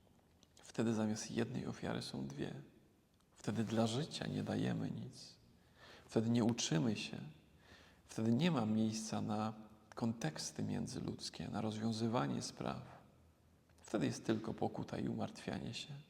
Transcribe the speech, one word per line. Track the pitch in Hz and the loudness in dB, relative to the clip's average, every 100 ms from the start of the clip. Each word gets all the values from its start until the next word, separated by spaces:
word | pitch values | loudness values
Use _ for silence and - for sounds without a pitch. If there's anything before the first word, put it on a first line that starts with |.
| - - _ - - - | -20 -20 _ -20 -20 -20
wtedy | - - 113 | -8 0 2
zamiast | 110 107 107 - | 2 2 0 -2
jednej | 110 123 123 - | -2 0 -2 -4
ofiary | 120 - 117 | -4 -2 -2
są | - 135 139 | -4 -6 -6
dwie. | 139 - - - - - - _ _ _ - | -4 -6 -6 -14 -20 -20 -20 _ _ _ -6
Wtedy | - 107 | -2 0
dla | 101 110 113 | 2 4 4
życia | 123 170 - - | 2 -2 -4 -2
nie | 101 | -2
dajemy | 101 104 123 110 107 | 0 2 2 0 -2
nic. | 113 123 - - - - - - - - - - | -4 -8 -12 -18 -20 -20 -20 -20 -20 -20 -20 0
Wtedy | 113 110 | 2 4
nie | 120 | 6
uczymy | 104 117 - 156 123 101 | 6 4 2 4 4 0
się. | - - 147 - - - - - - - - | -4 -8 -10 -14 -20 -20 -20 -20 -20 -20 -8
Wtedy | - 113 | 2 4
nie | 120 175 | 6 6
ma | 139 107 | 4 4
miejsca | 110 110 110 - 107 | 4 4 2 -2 -2
na | 104 107 110 110 - - - - | 0 0 0 -4 -14 -20 -14 -2
konteksty | 117 113 160 - - - | 0 0 -2 -2 -6 -2
międzyludzkie, | 104 98 92 - - - - - - | -2 0 -2 -2 -4 -4 -8 -6 -4
na | 101 | -2
rozwiązywanie | 107 107 113 110 113 123 143 120 | 0 0 0 2 2 2 2 0
spraw. | - - - 127 - - - - - - - - _ - | -4 -4 -4 -4 -8 -16 -20 -20 -20 -20 -20 -20 _ -20
Wtedy | - 214 131 | -2 2 2
jest | 117 - | 0 2
tylko | 110 - | 2 0
pokuta | 104 104 - 107 - | -2 -2 -2 -4 -2
i | 120 | -2
umartwianie | 113 107 - - - - | -2 -4 -6 -6 -4 -4
się. | 123 - 143 | -8 -8 -12